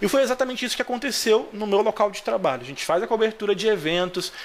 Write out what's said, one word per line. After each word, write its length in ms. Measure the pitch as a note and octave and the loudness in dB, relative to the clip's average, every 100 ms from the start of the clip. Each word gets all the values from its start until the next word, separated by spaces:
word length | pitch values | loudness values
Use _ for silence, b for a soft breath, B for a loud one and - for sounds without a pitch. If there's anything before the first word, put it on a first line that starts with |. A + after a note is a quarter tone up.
E 60 | G3+ | 0
foi 140 | C#4 | 2
exatamente 420 | B3 B3 B3+ B3+ | 2 0 -2 -2
isso 140 | B3 - | -4 -4
que 40 | |
aconteceu 680 | B3 B3 C#4 - A3+ A3 - | -4 -4 -4 -2 2 2 2
no 160 | G#3 G#3+ | -6 0
meu 140 | G3 | 2
local 280 | G#3+ G#3 G#3 | 2 2 0
de 140 | F#3+ | -2
trabalho. 380 | - F#3+ E3 B2+ | -4 0 0 -2
A 40 | B2 | -6
gente 200 | C#3 - | -8 -2
faz 180 | E3 | 0
a 40 | A3 | 0
cobertura 460 | A3 A3 A3 G#3 | 2 0 0 2
de 140 | F#3+ G#3+ | 4 4
eventos, 640 | G3+ D#3 F3 F3+ F3+ - B | 2 2 0 0 -2 -6 B